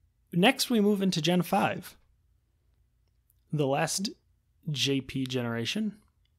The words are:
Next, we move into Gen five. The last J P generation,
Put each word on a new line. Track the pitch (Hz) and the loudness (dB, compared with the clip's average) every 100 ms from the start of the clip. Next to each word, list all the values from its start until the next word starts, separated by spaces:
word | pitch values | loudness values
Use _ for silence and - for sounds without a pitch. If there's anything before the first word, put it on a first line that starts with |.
| _ _ _ | _ _ _
Next, | 170 202 269 - | 2 4 4 0
we | 233 | 2
move | 208 208 | 4 4
into | 196 175 | 2 0
Gen | 147 180 | 2 0
five. | 175 196 156 - - - _ _ _ _ _ _ _ _ _ _ _ _ _ _ _ | 2 2 0 -2 -10 -20 _ _ _ _ _ _ _ _ _ _ _ _ _ _ _
The | 151 139 | -2 0
last | 143 160 - 196 - _ _ _ _ - | 0 -2 -4 -6 -10 _ _ _ _ -8
J | 143 123 139 | -4 0 0
P | 123 135 131 | -2 -6 -4
generation, | 127 120 117 117 208 214 - _ _ _ | -4 -4 -4 -4 -4 -4 -6 _ _ _